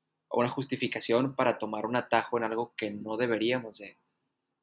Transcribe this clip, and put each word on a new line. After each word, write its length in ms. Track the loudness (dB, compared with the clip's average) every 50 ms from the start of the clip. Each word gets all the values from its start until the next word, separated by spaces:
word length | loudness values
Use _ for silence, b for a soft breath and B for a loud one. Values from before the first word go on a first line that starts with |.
| _ _ _ _ _ -4
o 100 | 0 0
una 100 | 0 0
justificación 840 | 0 -2 -2 -2 -2 -2 -2 -2 0 2 2 4 4 4 4 2 0
para 220 | 0 2 2 2 0
tomar 280 | -2 -6 -4 -4 -4
un 120 | 0 0 -2
atajo 400 | 0 2 2 2 2 2 0 0
en 80 | 0
algo 280 | 0 -2 -4 -4 -6 _ -6
que 120 | -6 -6
no 260 | -6 -6 -8 -6 -2 0
deberíamos 640 | 0 2 2 2 2 2 0 0 -2 -6 -10 -10
de, 180 | -10 -10 -16 _ _ _ _ _ _ _ _ _ _ _ _ _